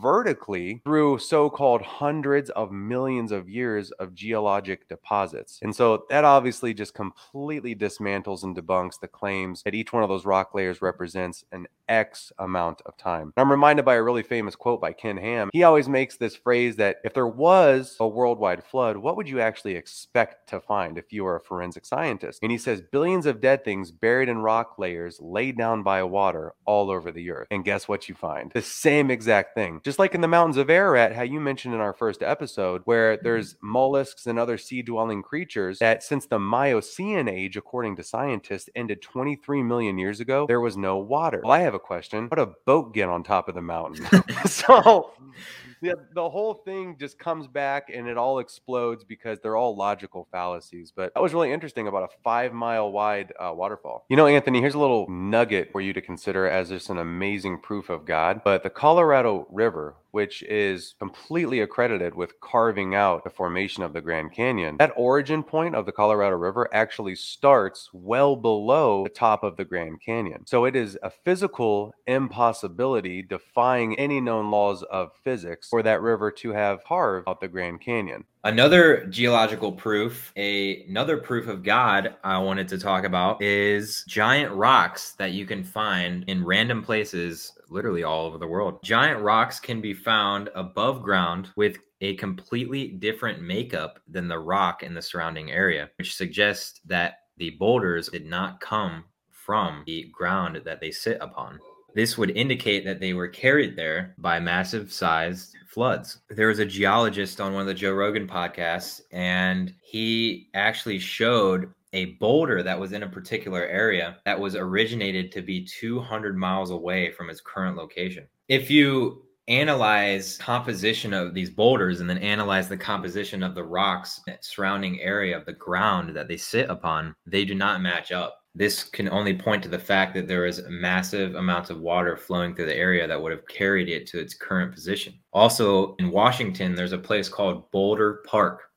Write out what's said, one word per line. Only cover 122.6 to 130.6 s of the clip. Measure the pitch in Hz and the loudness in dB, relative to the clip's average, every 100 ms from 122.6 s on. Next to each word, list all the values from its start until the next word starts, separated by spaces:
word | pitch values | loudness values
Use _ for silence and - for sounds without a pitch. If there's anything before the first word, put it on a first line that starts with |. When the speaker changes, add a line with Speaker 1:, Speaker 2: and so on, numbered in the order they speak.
| 92 | 0
Speaker 2:
the | 95 | -6
composition | 92 101 92 90 101 101 | -6 -6 -4 -6 -6 -4
of | 92 90 | -6 -6
the | 85 | -6
rocks | 87 101 90 - - - - | -2 0 -2 -6 -14 -14 -14
surrounding | - - 98 98 95 90 | -12 -4 -2 -2 -2 -4
area | 92 101 95 85 | -2 0 0 -4
of | 78 | -8
the | |
ground | 80 - 90 107 95 85 78 | -14 -4 0 2 2 -2 -6
that | 73 | -8
they | 85 | -8
sit | - 113 131 | -4 -2 -2
upon, | 90 87 78 80 78 - | -2 -2 -2 -4 -12 -4
they | 98 101 | -2 0
do | 98 | 0
not | 98 95 | 0 0
match | 92 87 - | -2 -4 -4
up. | 90 85 - _ - | -6 -6 -10 _ -2
This | 101 - - | -2 -2 -6
can | - 101 | -6 -4
only | 98 104 92 | -2 0 -2
point | 113 104 | -2 -4
to | 87 | -4
the | 87 | -8
fact | - 98 95 | 0 2 2
that | 92 87 | -2 -4
there | 92 87 | -2 -2
is | 87 | -4